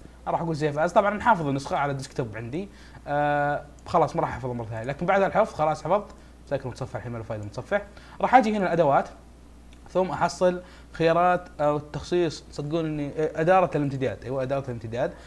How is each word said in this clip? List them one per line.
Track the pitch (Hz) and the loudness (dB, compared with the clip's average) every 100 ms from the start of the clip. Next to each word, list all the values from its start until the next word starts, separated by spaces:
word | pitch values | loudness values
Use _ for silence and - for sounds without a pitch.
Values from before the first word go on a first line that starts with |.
| - - | -20 -14
انا | - | -4
راح | 160 | -2
اقول | 165 156 | -2 0
سيف | 151 143 | 0 0
از، | 175 | 2
طبعا | 214 202 | 4 2
محافظ | 208 233 196 147 | 2 2 4 2
النسخه | 135 - 175 | -2 -2 -2
على | 143 | -2
الديسكتوب | 139 127 - 120 107 | -2 -6 -6 -6 -8
عندي، | 117 151 202 - - - 139 | -8 -8 -8 -12 -20 -14 -4
آه، | 147 147 147 143 147 - - - | 0 2 2 0 -2 -6 -18 0
خلاص | 175 147 165 | 2 2 0
ما | |
راح | 151 | -2
احفظها | 117 123 | -2 -6
مره | 120 110 | -6 -6
ثانيه، | 113 | -8
لكن | 120 143 175 | -6 -4 0
بعد | 196 | 2
الحفظ | 190 185 214 | 4 2 0
خلاص | - 156 151 | 0 0 0
حفظت، | 156 202 208 - - - - | 0 0 -2 -16 -20 -18 -6
ساكن | 135 123 | -6 -6
المتصفح | 110 127 113 | -8 -8 -8
الحين، | 117 | -8
ملف | 117 107 | -10 -8
فايل | 110 | -8
المتصفح. | 104 127 - 202 - - - - | -8 -10 -4 -4 -4 -18 -20 -4
راح | 202 254 | 6 6
اجي | 220 214 | 6 2
هنا | 180 | 0
الادوات، | 170 151 151 - - - - - - - - - | 2 4 4 2 -8 -20 -20 -20 -20 -20 -20 -4
ثم | 180 185 | -2 0
احصل | 139 170 - 180 180 - - - | 0 -2 2 2 2 -6 -20 -12
خيارات | - 165 165 180 180 - - | 0 2 4 4 2 -2 -2
او | 147 147 | 0 0
التخصيص، | 147 147 - 175 170 - - | -2 -10 -2 0 0 -2 -14
صدقوني | - 147 165 160 | -10 -4 -2 -2
اني، | 151 143 | -4 -4
آه، | 160 156 - | -2 -2 0
اداره | 165 185 170 151 | 4 6 4 2
الامتداد، | 143 135 127 95 | 0 0 -2 -4
ايوه | 113 135 | -6 -4
اداره | 131 139 127 | -2 -4 -4
الامتداد، | 117 113 117 160 - | -8 -6 -4 -4 -4